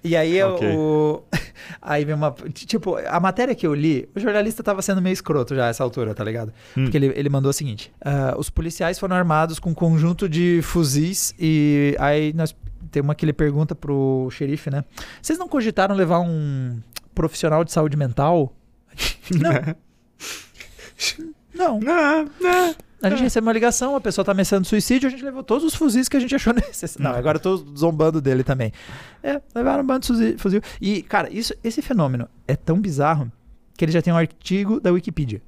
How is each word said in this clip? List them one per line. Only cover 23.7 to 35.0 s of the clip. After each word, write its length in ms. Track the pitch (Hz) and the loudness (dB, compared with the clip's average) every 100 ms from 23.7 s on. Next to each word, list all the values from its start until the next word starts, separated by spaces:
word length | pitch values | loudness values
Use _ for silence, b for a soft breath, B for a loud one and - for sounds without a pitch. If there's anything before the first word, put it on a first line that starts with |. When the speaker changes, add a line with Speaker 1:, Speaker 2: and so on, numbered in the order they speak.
| 233 254 277 | 2 -2 -2
Speaker 1:
a 40 | |
pessoa 240 | 220 180 | -2 0
tá 60 | 196 | 0
ameaçando 340 | 190 185 196 185 | 2 2 2 2
suicídio, 420 | 214 - 254 262 | 0 4 2 2
a 20 | |
gente 140 | 254 | -2
levou 180 | 277 262 | -10 -10
todos 220 | - 254 | 0 2
os 100 | 320 | 2
fuzis 340 | - 311 226 262 | 2 2 2 2
que 80 | 277 | 0
a 40 | |
gente 140 | 247 269 | 0 0
achou 160 | - | 2
<laughs> 0 | |
necessário. 480 | 240 196 - 160 - | 2 0 -6 -10 -2
Não, 80 | 139 | -2
Speaker 2:
Hum. 60 | 120 | 0
Speaker 1:
agora 180 | 135 156 | 0 2
eu 40 | |
tô 140 | 185 190 143 143 | 0 -2 -4 0
zombando 440 | 165 156 160 160 | 0 4 2 4
dele 240 | 139 127 | 2 2
também. 280 | 131 131 110 B B B B B | 2 0 -2 B B B B B
É, 180 | - 285 - | -6 -6 -6
levaram 280 | 233 254 277 | -2 0 0
um 40 | 262 | 0
bando 140 | 262 | -2
de 40 | 262 | 0
fuzi-, 320 | 233 226 - | 2 2 0
fuzil. 220 | 202 202 B B | 0 0 B B
E, 220 | 190 202 | -2 -2
cara, 260 | - 202 160 | 0 -2 -2
isso, 220 | 214 226 - | -6 -8 -6
esse 180 | 226 226 | -4 -4
fenômeno 460 | - 233 143 127 - - - | -2 0 2 0 -6 -12 -4
é 80 | |
tão 260 | 143 - 170 | -4 0 0
bizarro 500 | 202 139 147 156 120 - - - _ - | 0 0 2 2 -2 -10 -20 -20 _ -2
que 80 | |
ele 60 | 160 | 2
já 80 | 165 | 2
tem 120 | 175 | 4
um 40 | 170 | 2
artigo 600 | 160 - - 185 202 220 | 2 -4 -4 -2 2 0
da 120 | 180 | 2
Wikipedia. 500 | 175 | 2